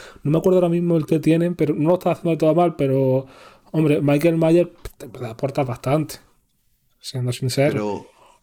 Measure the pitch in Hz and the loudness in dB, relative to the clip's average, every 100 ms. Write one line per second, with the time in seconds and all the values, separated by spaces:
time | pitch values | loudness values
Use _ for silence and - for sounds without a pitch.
0 | - - 143 160 185 180 175 170 175 165 | -18 -8 -2 0 2 2 2 0 0 0
1 | 147 160 156 165 175 175 147 156 151 180 | 0 0 2 2 0 -2 -2 0 0 0
2 | 180 156 175 160 160 160 175 165 139 135 | 0 -2 -2 0 2 2 2 0 0 2
3 | 131 131 131 - - - _ 156 156 151 | 2 0 -2 -16 -20 -20 _ 0 2 2
4 | 143 147 165 165 160 170 175 - - - | 2 2 2 2 2 2 2 -4 -20 -16
5 | 127 120 117 117 135 147 131 110 131 151 | -18 -12 -12 -8 -6 -4 -4 -4 -2 -2
6 | 151 - _ _ _ _ _ _ _ _ | -2 -10 _ _ _ _ _ _ _ _
7 | - 127 123 120 127 139 143 107 104 98 | -12 -6 -6 -4 -2 0 0 0 -4 -6
8 | - _ _ _ | -10 _ _ _